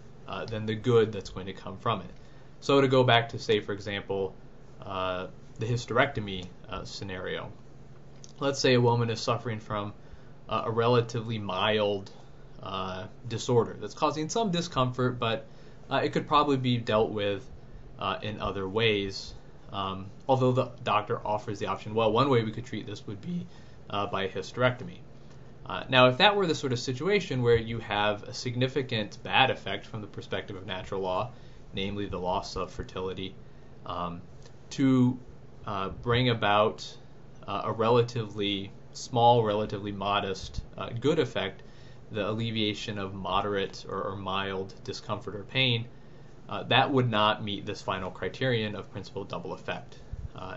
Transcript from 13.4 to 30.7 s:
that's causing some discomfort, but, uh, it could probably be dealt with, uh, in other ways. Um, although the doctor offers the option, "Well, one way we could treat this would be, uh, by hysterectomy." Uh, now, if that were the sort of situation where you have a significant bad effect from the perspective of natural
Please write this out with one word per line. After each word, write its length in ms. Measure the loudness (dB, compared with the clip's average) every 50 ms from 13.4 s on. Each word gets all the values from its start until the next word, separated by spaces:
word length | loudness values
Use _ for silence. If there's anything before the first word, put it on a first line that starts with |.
| 0 4 4 4 4 4 0 -8
that's 140 | -10 -8 -2
causing 340 | 0 2 2 2 0 -2 -2
some 220 | 0 0 2 2
discomfort, 680 | 2 0 -2 0 2 2 2 2 2 2 0 0 0 0
but, 280 | 0 0 0 -2 -4 -8 -16 -16 -16 -16 -16 -14 -6 -2
uh, 100 | 0 0 2
it 80 | 2
could 140 | 0 0 0
probably 300 | 4 6 6 6 6 4
be 200 | 4 4 2 2
dealt 340 | 2 2 4 4 4 4 4
with, 380 | 2 0 0 0 0 -2 -4 -10 -14 -14 -14 -14 -14 -14 -14 -14 -8 -4
uh, 200 | -2 -2 -2 -2
in 180 | -2 -4 -4 -2
other 280 | -2 -2 -2 -2 -2 0
ways. 640 | 2 4 6 6 6 4 2 -2 -4 -6 -10 -10 -12 -14 -14 -14 -16 -16 -12 -8
Um, 340 | -4 -2 -2 -2 -4 -6 -8 -10 -14 -6 0 2
although 240 | 4 4 6 4
the 180 | 4 4 2 0 -2 -4
doctor 380 | 0 2 4 4 4 2 -2 -2 0
offers 320 | 0 -2 -2 -2 -4 -6 -4
the 80 | -2
option, 280 | -2 -2 -4 -4 -2 2
"Well, 180 | 4 4 6
one 160 | 6 6 6 6
way 120 | 6 4
we 100 | 4 2
could 120 | -2 -6 -8
treat 220 | -8 -8 -8 -8
this 200 | -8 -10 -10 -10
would 140 | -10 -12 -10
be, 260 | -6 -6 -6 -6 -6 -8 -12 -16 -18 -18 -18 -16 -12 -6
uh, 160 | -4 -2 -2
by 220 | -2 -2 -2 -2 -2
hysterectomy." 680 | -4 -6 -8 -6 0 4 4 4 4 2 -8 -12 -12 -14 -16 -16 -16 -16 -16 -16 -16 -16 -16 -16 -16 -14 -10
Uh, 180 | -8 -6 -6 0 6
now, 180 | 8 10 10 10
if 80 | 10
that 180 | 8 8 8 8
were 120 | 6 4
the 80 | 2 2
sort 180 | 0 0 -2
of 60 | -2 -2
situation 640 | -2 -2 -4 -2 0 2 2 2 2 0 0 2
where 140 | 6 6 6
you 220 | 6 4 0 -4 -6
have 440 | -2 0 2 2 4 2 2 0
a 100 | -4 -10
significant 880 | -8 -6 -4 -2 0 2 0 2 2 0 -2 0 -2 -2 -2 -4 -6 -10
bad 280 | -4 2 6 6 6 6
effect 340 | 4 0 -4 -6 -6 -6 -6
from 160 | -8 -8 -8
the 60 | -8
perspective 500 | -8 -10 -10 -8 -6 -4 -4 -4 -6 -8
of 100 | -10 -8
natural 360 | -6